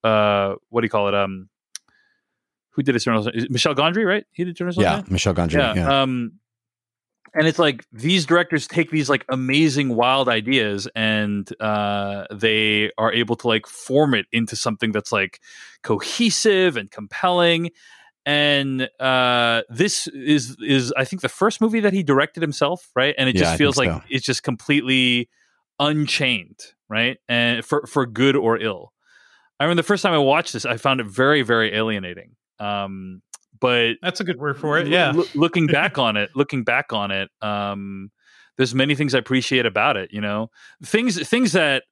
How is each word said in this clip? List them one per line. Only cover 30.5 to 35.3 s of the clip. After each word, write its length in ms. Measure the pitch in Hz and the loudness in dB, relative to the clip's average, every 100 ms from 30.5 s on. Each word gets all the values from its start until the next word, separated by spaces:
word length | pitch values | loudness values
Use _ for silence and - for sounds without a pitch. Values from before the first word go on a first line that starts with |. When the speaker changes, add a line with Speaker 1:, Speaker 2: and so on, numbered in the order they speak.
Speaker 1:
this, 100 | 113 117 | -6 -4
I 120 | 113 | -2
found 220 | 139 131 | 0 0
it 60 | 110 | -2
very, 340 | 98 135 147 | 2 4 4
very 320 | 117 117 110 | 4 2 2
alienating. 640 | 104 110 104 92 90 - _ _ _ | 0 -2 -2 -6 -12 -18 _ _ _
Um, 640 | 104 101 98 95 92 92 _ - _ _ | -6 -4 -6 -8 -12 -16 _ -20 _ _
but 340 | 127 123 117 117 | 0 2 2 0
Speaker 3:
That's 160 | 180 175 | -6 -6
a 40 | |
good 140 | 180 123 | -6 -6
word 220 | 147 139 | -6 -6
for 180 | 151 151 | -2 0
it. 80 | 147 | 2
Speaker 1:
loo-, 60 | |
Speaker 3:
Yeah. 200 | 175 151 | 2 2
Speaker 1:
loo-, 160 | 147 190 | 2 -2